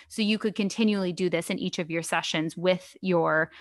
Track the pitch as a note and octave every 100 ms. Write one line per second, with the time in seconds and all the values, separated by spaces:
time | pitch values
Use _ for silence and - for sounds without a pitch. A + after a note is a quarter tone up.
0 | - - G#3 A3 A3 F#3 G3+ - A3 G3+
1 | F3+ F3 F3+ E3+ - F#3+ F3+ - E3 E3
2 | E3 E3+ - E3 D#3+ F3 F3+ F#3 - -
3 | F#3 E3+ D#3+ D#3 D#3+ -